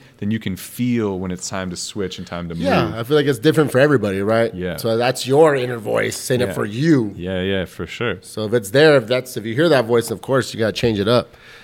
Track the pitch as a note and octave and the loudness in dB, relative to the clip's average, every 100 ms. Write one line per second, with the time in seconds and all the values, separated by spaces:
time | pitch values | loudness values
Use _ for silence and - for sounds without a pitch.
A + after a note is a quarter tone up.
0 | - _ G#2 A2 A2 F2+ - - B2 A#2+ | -14 _ -4 -4 -4 -8 -10 -4 -2 0
1 | G#2+ F#2 F#2 F2+ - F#2+ F#2 F2 - G#2 | 0 -2 -6 -8 -8 -8 -8 -8 -10 -6
2 | F#2 - F2+ F2 E2+ E2+ C4+ F#3+ A2+ A2 | -8 -8 -10 -10 -8 -4 0 0 0 -4
3 | A#2+ D3+ C#3 A#2+ D#3 D#3 C#3 B2+ D3 C3+ | 0 2 2 2 2 4 2 4 4 4
4 | G2+ F#2+ G2+ A2+ A#2 F2+ F2+ D#2 A#2 A2+ | 2 -2 0 2 0 -2 -6 -4 -2 0
5 | A#2+ - B2 C#3 D#3+ C3+ B2 A#2+ A2 A2+ | 0 -2 0 6 6 4 -2 -6 -2 -2
6 | A2 - - B2 G2+ G#2+ A2 A2 D#3+ C#3+ | -2 -6 -2 0 0 -2 -4 0 4 4
7 | G#2+ F#2 F2 F#2 F#2+ G2 E2+ - E2+ - | 2 -4 -4 -2 0 -2 -4 -8 -10 -6
8 | A#2 F#2 - - G#2+ A#2+ G2 A#2+ D#3 C#3 | -4 -6 -8 -8 -2 -2 2 6 6 6
9 | A2 B2+ B2+ A#2+ G#2+ A2+ E3+ C3+ A2+ A#2+ | 4 -2 -2 -10 -6 0 4 4 4 0
10 | A2+ G2+ - C3 - G2+ A2 F#2 A#2+ G#2 | 0 -6 -2 -2 -2 -2 -2 0 0 0
11 | G2 A#2+ - - - - | 2 2 0 -10 -20 -20